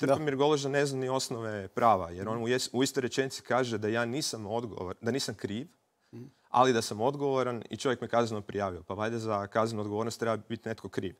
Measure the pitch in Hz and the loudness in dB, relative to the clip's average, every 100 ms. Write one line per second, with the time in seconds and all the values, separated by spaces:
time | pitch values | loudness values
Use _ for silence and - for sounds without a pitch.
0 | - 139 151 135 147 151 139 139 143 131 | 2 2 2 2 4 4 2 2 2 0
1 | 127 131 - 117 110 104 95 - 117 95 | -2 -2 -2 -4 -4 -4 -6 4 6 6
2 | 85 87 101 117 117 127 - 117 135 139 | 2 -6 -4 -2 0 0 0 0 0 0
3 | 120 - 131 - - 123 120 110 107 113 | -2 0 -2 -4 0 0 2 0 0 0
4 | 117 139 147 110 101 117 120 - 90 - | 0 -2 -4 -6 -4 -4 -4 -6 -8 -6
5 | 113 131 - 104 101 107 160 _ _ _ | -4 -2 -4 -6 -6 -6 -8 _ _ _
6 | _ 117 135 _ _ 123 131 113 - 104 | _ -18 -18 _ _ 4 6 4 2 0
7 | 123 143 143 131 123 117 - 110 139 120 | 0 2 0 2 0 -2 -6 -2 0 0
8 | 113 117 117 107 101 98 98 87 85 98 | 2 2 2 0 -4 -2 -2 -4 -8 -4
9 | 107 117 110 101 101 113 113 107 104 104 | -2 -2 -2 -2 0 2 2 0 -2 -2
10 | 113 - 117 107 - 110 110 113 98 - | -2 -2 -2 -2 -4 -8 -6 -8 -8 -6
11 | 104 | -6